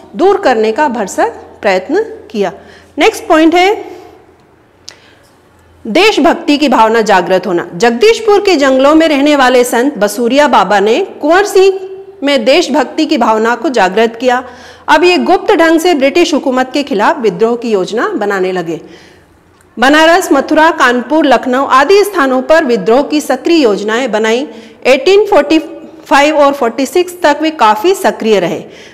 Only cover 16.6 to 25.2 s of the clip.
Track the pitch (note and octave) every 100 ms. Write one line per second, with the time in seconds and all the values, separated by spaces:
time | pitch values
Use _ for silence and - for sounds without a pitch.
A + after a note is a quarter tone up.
16.6 | B3+ D4 C#4+ F#3+ A#3 E4 A3 F3 A3+ A#3+
17.6 | A#3+ G3+ F3+ G#3+ F#4+ E4+ G3+ G3 F#3 F#3
18.6 | E3 D#3 - - - - _ _ _ _
19.6 | _ - B3+ D4+ D#4+ F4 F4+ C#4 C4+ D#4
20.6 | D#4+ D#4+ B3+ B3 A#3+ D4+ C#4+ A#3 C4 B3
21.6 | C#4 B3+ D4 G4+ G4+ G4+ C4+ B3+ B3+ D#4+
22.6 | C#4+ A#3 F3+ B3 C#4+ D4+ - C4 - E4+
23.6 | B3 F#3+ G#3 A3+ C4 G3+ A3 A#3 D4 -
24.6 | - - - C#4 C4+ G4